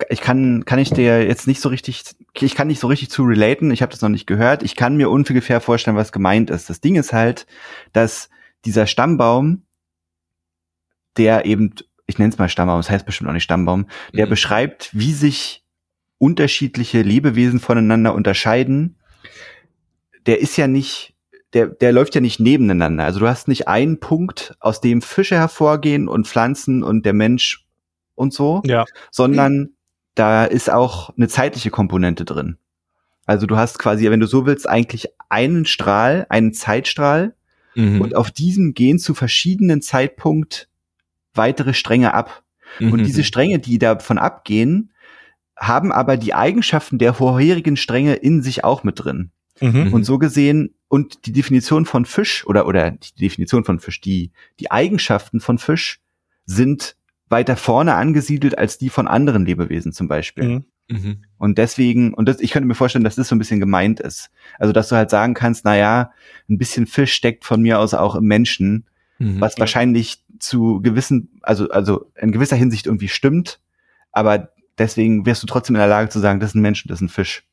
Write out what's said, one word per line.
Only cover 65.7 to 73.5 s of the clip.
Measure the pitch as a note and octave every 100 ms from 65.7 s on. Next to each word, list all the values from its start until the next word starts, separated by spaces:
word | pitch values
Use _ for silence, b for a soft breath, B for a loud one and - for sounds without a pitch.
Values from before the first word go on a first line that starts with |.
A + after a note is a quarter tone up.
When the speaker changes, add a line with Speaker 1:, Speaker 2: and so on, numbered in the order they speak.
| G#2
Speaker 1:
ja, | G#2 A#2 A#2+ B B B B
ein | G#2
bisschen | B2 - A2+
Fisch | - C3+
steckt | - A#2+ A#2
von | - A2
mir | A2+ A2
aus | G#2+
auch | - G2
im | F#2+
Menschen", | G#2+ G#2 A#2 - F#2+ G#2+ - _ _ -
Speaker 2:
Mhm. | A2 F#2+
Speaker 1:
was | G#2+ -
Speaker 3:
Ja. |
Speaker 1:
wahrscheinlich | A2 B2 B2 A#2 A2 - _ -
zu | - B2 A2+ G2
gewissen, | A2+ A2 - C3 - _
also, | - A2 G2+
also | G2+ F#3 G3 -
in | - A2
gewisser | G#2+ C#3
Hinsicht | B2+ B2 G#2+ -
irgendwie | G#2+ G2
stimmt, | - C#3 E3 E3+